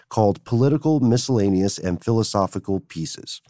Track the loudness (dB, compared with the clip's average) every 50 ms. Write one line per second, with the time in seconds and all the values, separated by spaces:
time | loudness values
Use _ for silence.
0 | _ -4 0 2 4 4 2 0 -4 -2 0 2 2 2 2 2 0 0 2 2
1 | 2 2 2 2 0 0 0 0 2 2 2 2 0 0 -2 -4 -4 -4 -4 -2
2 | -2 0 0 0 0 0 0 0 0 -2 -4 -6 -6 -4 -6 -6 -6 -8 -10 -8
3 | -8 -8 -10 -12 -14 -14 -14 -16 _